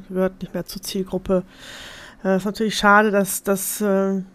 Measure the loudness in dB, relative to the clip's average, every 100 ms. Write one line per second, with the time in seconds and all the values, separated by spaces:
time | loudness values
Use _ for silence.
0 | -6 -2 -2 -2 -8 -8 -8 -10 -8 -6
1 | -4 -6 0 -2 -2 -12 -20 -18 -18 -18
2 | -20 -6 0 0 0 -2 -2 2 6 6
3 | 6 2 0 -2 -2 -2 -2 -2 0 2
4 | 2 -2 -6